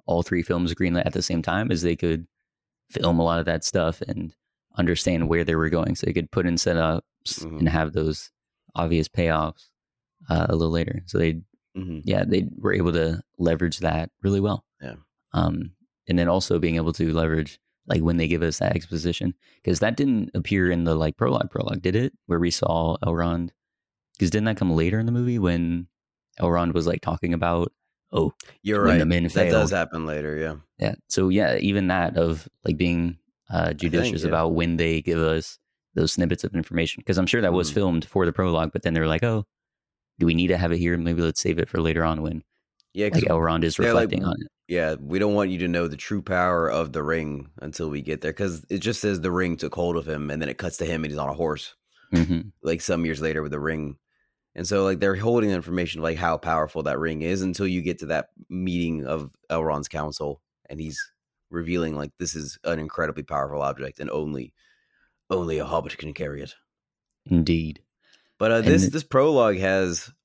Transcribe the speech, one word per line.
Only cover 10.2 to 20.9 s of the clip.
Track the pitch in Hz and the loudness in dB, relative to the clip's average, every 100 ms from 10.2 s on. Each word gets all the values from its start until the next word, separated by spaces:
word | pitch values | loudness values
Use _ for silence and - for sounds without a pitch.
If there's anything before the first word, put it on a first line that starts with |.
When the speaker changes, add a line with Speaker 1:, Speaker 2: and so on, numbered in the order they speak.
| - | -2
Speaker 1:
uh, | 82 85 | 0 2
a | 85 | 2
little | 82 | 2
later. | 82 82 - 90 | 0 -2 -6 -4
So | 90 | 0
they, | 82 80 85 _ _ 92 | 0 0 -8 _ _ -12
Speaker 2:
Mm-hmm. | 92 80 | -10 -6
Speaker 1:
yeah, | - 98 92 | -2 0 2
they | 95 92 - | 0 0 -2
were | 104 | 0
able | 95 87 | 2 2
to | 82 80 85 - - | 2 0 -2 -8 -2
leverage | 85 82 85 - | 0 2 0 -2
that | 82 80 85 _ | -2 -2 -4 _
really | 98 98 | 0 0
well. | 101 98 _ - | 0 -2 _ -16
Speaker 2:
Yeah. | 67 - _ _ _ | -16 -16 _ _ _
Speaker 1:
Um, | 87 85 82 85 - _ _ - | 0 0 -2 -6 -12 _ _ 0
and | 90 | 2
then | 87 | 4
also | 92 - 85 | 2 2 0
being | 82 82 | 2 0
able | 80 | 0
to | 80 82 | 0 0
leverage, | 80 80 80 76 - _ _ - | 2 2 2 -2 -8 _ _ -2
like, | 85 | 0
when | 82 85 | 2 2
they | 80 | 2
give | 85 | 2
us | 82 80 | 0 0
that | 95 90 | 0 -2
exposition, | - 85 85 87 90 - _ _ - | -4 -4 -2 -2 -4 -6 _ _ -2
'cause | 90 | 0
that | 107 117 | 0 0
didn't | 139 113 92 - | 2 2 0 -4
appear | - 101 90 | 0 2 2
in | 85 | 2
the, | 85 | 2